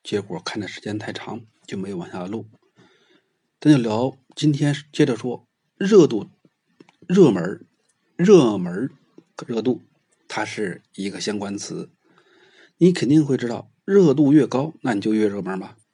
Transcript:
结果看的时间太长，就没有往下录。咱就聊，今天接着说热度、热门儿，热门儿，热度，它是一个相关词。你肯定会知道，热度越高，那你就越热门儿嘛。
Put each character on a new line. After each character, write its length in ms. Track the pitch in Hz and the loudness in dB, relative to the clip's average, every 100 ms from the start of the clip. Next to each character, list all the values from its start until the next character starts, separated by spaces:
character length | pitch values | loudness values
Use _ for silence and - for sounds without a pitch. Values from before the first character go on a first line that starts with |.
结 160 | - 104 | -8 -8
果 180 | 98 92 | -6 -12
看 220 | - 110 | -10 -10
的 80 | 92 | -10
时 120 | - | -12
间 160 | 107 104 | -10 -10
太 160 | - | -10
长， 320 | 117 - 110 110 _ - | -12 -14 -14 -16 _ -14
就 100 | 98 | -10
没 140 | 95 | -10
有 60 | 92 | -10
往 120 | 85 | -12
下 180 | 95 90 | -12 -10
录。 200 | 110 110 _ _ _ _ _ _ _ _ _ _ _ | -10 -14 _ _ _ _ _ _ _ _ _ _ _
咱 140 | 147 | 2
就 40 | 143 | 2
聊， 400 | 110 107 131 - _ - | 2 -2 -4 -8 _ -4
今 160 | 151 | -2
天 200 | 139 147 143 - | 0 -2 -4 -6
接 120 | - | -2
着 120 | 143 113 | 0 0
说 320 | 123 - _ _ _ _ | -8 -10 _ _ _ _
热 300 | 196 208 135 | 4 6 6
度、 240 | 107 95 _ _ _ _ _ _ _ - | 2 -6 _ _ _ _ _ _ _ -2
热 240 | 185 156 | 4 6
门 100 | 92 | 4
儿， 240 | 85 - - _ _ _ _ | -4 -10 -16 _ _ _ _
热 420 | - 180 190 117 139 | 0 6 8 6 0
门 160 | 87 | -6
儿， 180 | 90 131 - _ _ _ - - | -6 -8 -10 _ _ _ -18 -8
热 120 | 113 | -4
度， 220 | 120 123 - _ _ _ _ | -4 -4 -8 _ _ _ _
它 160 | 110 | -10
是 360 | 107 - 98 85 _ | -10 -8 -10 -10 _
一 160 | - 98 | -12 -10
个 100 | 95 | -8
相 200 | 110 104 | -8 -8
关 180 | 101 98 | -8 -10
词。 320 | - - - _ _ _ _ _ _ _ _ _ | -10 -14 -14 _ _ _ _ _ _ _ _ _
你 160 | 175 | 2
肯 160 | 175 117 | 4 2
定 180 | 156 143 | 2 2
会 100 | 127 | -2
知 120 | 120 | -4
道， 240 | 104 - _ | -8 -12 _
热 300 | - 196 165 | 0 4 4
度 180 | 135 139 | 4 4
越 140 | 151 117 | 4 4
高， 280 | 127 160 - | -2 -6 -6
那 120 | 127 | -6
你 60 | 101 | -4
就 120 | 110 | -2
越 140 | 110 104 | 0 0
热 160 | 101 | -2
门 120 | 92 | -8
儿 20 | 95 | -10
嘛。 180 | 92 - _ | -12 -20 _